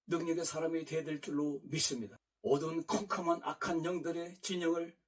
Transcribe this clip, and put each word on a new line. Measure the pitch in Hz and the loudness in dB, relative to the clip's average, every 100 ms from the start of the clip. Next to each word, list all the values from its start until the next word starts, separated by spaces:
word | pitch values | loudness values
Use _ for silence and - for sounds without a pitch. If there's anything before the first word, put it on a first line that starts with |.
| - | -2
능력의 | 165 170 165 | 0 2 0
사람이 | 160 156 160 165 156 | 0 0 0 0 -2
돼야 | 160 | -2
될 | 151 147 | -2 -4
줄로 | 151 147 147 139 - | -2 0 0 -2 -2
믿습니다. | 156 - 123 104 - _ _ | 0 2 0 -6 -12 _ _
어두운 | 110 143 160 165 - | 2 2 2 -2 0
컴컴한 | 214 202 - 170 170 | 0 0 0 2 0
악한 | - - - 165 165 | 0 -2 0 0 0
영들의 | 180 165 170 175 185 | -2 -2 -4 -6 -6
진영을 | - 180 170 170 170 - | -4 0 2 2 -2 -8